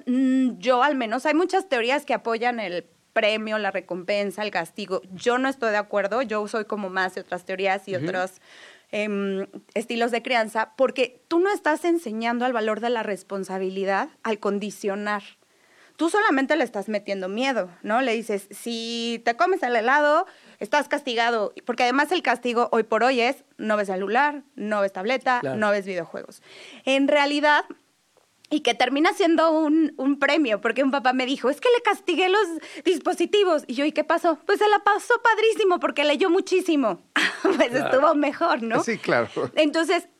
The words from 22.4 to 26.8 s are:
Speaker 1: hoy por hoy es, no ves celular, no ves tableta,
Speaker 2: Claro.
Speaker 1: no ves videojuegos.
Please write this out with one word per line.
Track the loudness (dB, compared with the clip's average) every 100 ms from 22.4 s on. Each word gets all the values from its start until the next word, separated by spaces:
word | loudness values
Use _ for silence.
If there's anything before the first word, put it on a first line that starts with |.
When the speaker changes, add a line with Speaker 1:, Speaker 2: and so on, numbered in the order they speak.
| 0 0 0
Speaker 1:
hoy | 0
por | 0 2
hoy | 2 2
es, | 0 -2 _ -8
no | -2 -2
ves | -2
celular, | -4 0 2 2 -2 -12
no | -10 -4 -2
ves | -2
tableta, | -2 -4 -2 0 0
Speaker 2:
Claro. | -2 0
Speaker 1:
no | 0
ves | 0
videojuegos. | -2 -6 -6 -10 -14 -20 -20 -20 -20 -8